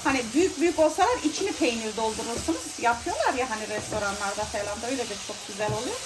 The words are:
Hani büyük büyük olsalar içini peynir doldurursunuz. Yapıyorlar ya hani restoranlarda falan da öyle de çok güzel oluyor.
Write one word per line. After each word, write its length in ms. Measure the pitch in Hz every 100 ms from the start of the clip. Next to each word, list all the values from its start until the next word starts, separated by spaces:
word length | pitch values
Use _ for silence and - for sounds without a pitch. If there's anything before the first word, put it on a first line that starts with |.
Hani 200 | 294 269 226
büyük 280 | 254 370 -
büyük 180 | 339 302
olsalar 380 | 311 311 392 494
içini 280 | 302 - 392
peynir 460 | - 262 226 220 208
doldurursunuz. 640 | 220 220 226 233 269 330 302 -
Yapıyorlar 520 | 233 240 - 466 571
ya 160 | 262 254
hani 180 | 214 214
restoranlarda 760 | 214 214 220 202 202 196 208 214
falan 360 | 214 202 208
da 60 | 233
öyle 200 | 269 220
de 40 | 196 -
çok 80 | 208 -
güzel 200 | 196 214
oluyor. 220 | 214 254 480